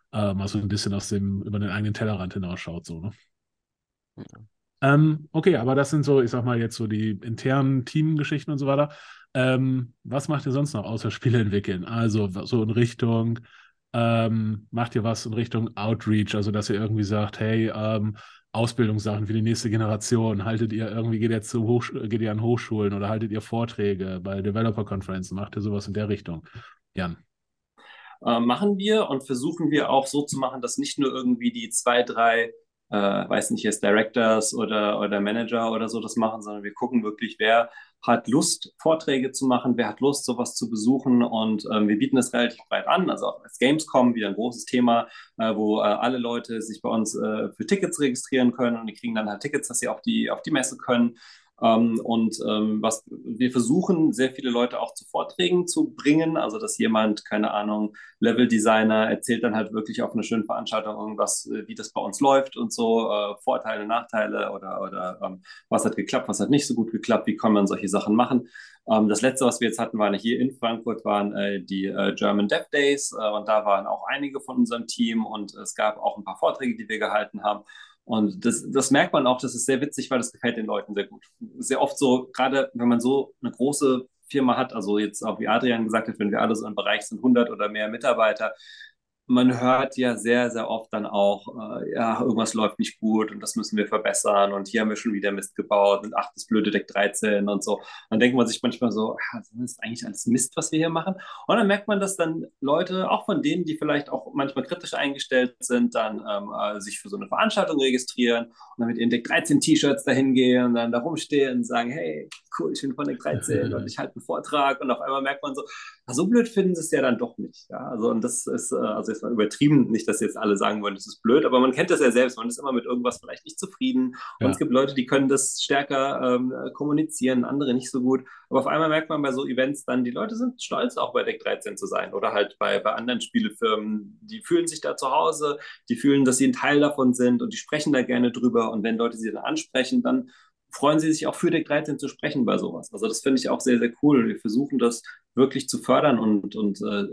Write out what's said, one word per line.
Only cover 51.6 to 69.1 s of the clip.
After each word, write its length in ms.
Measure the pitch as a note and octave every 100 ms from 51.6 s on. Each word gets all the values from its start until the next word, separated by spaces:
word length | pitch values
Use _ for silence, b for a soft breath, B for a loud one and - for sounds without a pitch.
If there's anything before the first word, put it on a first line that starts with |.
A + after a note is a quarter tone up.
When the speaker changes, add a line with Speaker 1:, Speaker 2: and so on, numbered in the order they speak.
| A2+ A2+ A#2 A2
Speaker 3:
und, 340 | - A2+ A2+ - G#2+
ähm, 360 | G#2+ G#2+ G#2+
was 200 | A2 - -
wir 440 | - B2 A2 B2
versuchen, 640 | B2+ A2+ F3 F#3 E3+ D#3
sehr 180 | A2+ C3
viele 200 | C#3+ C3
Leute 280 | A#2 B2 A#2+
auch 140 | -
zu 120 | - -
Vorträgen 600 | E3+ - - F3 F3+ F3
zu 300 | D#3+ - -
bringen, 420 | C#3+ D#3 E3 D#3
also 220 | A2 G#2+
dass 180 | A2 -
jemand, 480 | A2+ A2 G#2+ G#2 -
keine 240 | G#2+ G#2+
Ahnung, 440 | G#2 G#2 G#2+ G#2 B B B
Leveldesigner 920 | A2+ A2+ A#2+ A2+ A2 A2 G#2+ A2 A2
erzählt 340 | G2+ - A#2
dann 120 | A#2+ A2
halt 180 | G2+
wirklich 300 | A2 G#2+ A2
auf 100 | A2+
einer 80 | A2+
schönen 240 | G2+ A2+ G#2+
Veranstaltung 500 | A2+ A2+ A2 A2 G#2+
irgendwas, 540 | G#2+ G#2 A2 - A#2
äh, 160 | A2 G#2+
wie 60 |
das 180 | A2 G#2+
bei 100 | -
uns 180 | - -
läuft 380 | C#3 C3+ - -
und 140 | A2+
so, 380 | - A2+ A2+ G#2+
äh, 220 | G#2 G2+ G2+
Vorteile, 440 | - B2 A2+ G#2+ G#2
Nachteile 640 | A2+ - A2 G#2+ G#2 G2+
oder, 300 | G2 F#2+ G2
oder, 380 | F#2+ F#2+ F#2 G2
ähm, 180 | F#2+ F#2+ B B B
was 140 | G#2+
hat 120 | A2 -
geklappt, 320 | F#2+ C3 -
was 120 | G2
hat 120 | G#2
nicht 160 | C#3+ -
so 80 | A#2
gut 160 | A2+
geklappt, 340 | G#2 - A2 -
wie 100 | G#2
kann 160 | A2
man 120 | G#2 G2
solche 220 | F2 G2
Sachen 260 | G2+ G#2+ A2
machen. 340 | B2 B2 B B B B -
Ähm, 220 | A2
das 120 | G#2+